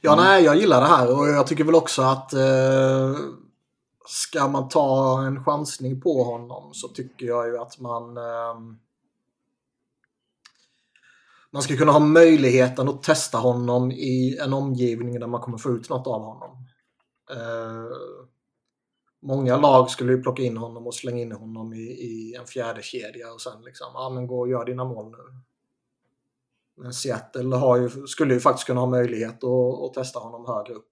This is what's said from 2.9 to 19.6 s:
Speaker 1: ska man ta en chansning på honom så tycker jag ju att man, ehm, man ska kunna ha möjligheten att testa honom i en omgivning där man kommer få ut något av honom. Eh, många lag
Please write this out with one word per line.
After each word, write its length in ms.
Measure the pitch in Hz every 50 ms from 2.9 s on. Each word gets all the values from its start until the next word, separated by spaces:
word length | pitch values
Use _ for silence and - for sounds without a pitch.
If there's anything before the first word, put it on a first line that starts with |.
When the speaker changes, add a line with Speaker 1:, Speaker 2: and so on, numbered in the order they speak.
| 135 135 135 131 135 147 147 139 - - - _ _ _ _ _ _ _ _ _ _ _ _
Speaker 1:
ska 400 | - - - - - - 156 139
man 220 | 139 139 139 131 131
ta 520 | - 156 143 135 135 135 135 131 131 135 135
en 180 | 135 139 131 131
chansning 580 | 151 147 147 151 - - - 135 131 135 131
på 220 | - 180 156 131 120
honom 500 | 120 117 117 120 120 127 - 143 147 143
så 140 | - -
tycker 380 | - - - 127 127 _ - 131
jag 220 | 120 120 120 117
ju 100 | 117 120
att 220 | 117 120 123 - _
man, 380 | 127 120 117 117 120 120 120
ehm, 600 | 120 117 117 117 117 117 117 117 113 113 113 110 113 _ _ _ _ _ _ _ _ _ _ _ _ _ _ _ _ _ _ _ _ _ _ _ _ _ _ _ _ _ _ _ _ _ - _ _ _ _ _ _ _ _ _ _ _ _ _ _ _ _ _ _ _ _
man 100 | - 143
ska 140 | 135 143 147
kunna 140 | 127 156 151
ha 80 | 147 151
möjligheten 920 | 151 151 156 165 170 165 160 147 135 127 123 131 127 127 127 - 131 143
att 140 | 139 - -
testa 340 | - 156 - - - -
honom 540 | 113 113 127 120 123 123 120 123 123 127 127
i 460 | 117 - 139 131 127 127 127 131 135 -
en 120 | 147 131 135
omgivning 680 | 139 143 139 131 120 123 120 113 113 120 123 120 120
där 80 | 120
man 140 | 120 120 120
kommer 160 | - 127 117
få 120 | 110 - 131
ut 200 | 123 113 - -
något 180 | 143 131 127
av 140 | 135 117 107
honom. 460 | 110 110 131 131 - - - 127 127 _ _ _ _ _ _ _ _ _ _ _ _ _
Eh, 680 | 135 123 117 117 117 113 113 113 113 113 113 117 131 135 139 139 139 139 127 127 _ _ _ _ _ _ _ _ _ _ _ _ _ _ _ _ _ _
många 360 | - 139 135 139 135 123 123
lag 320 | 143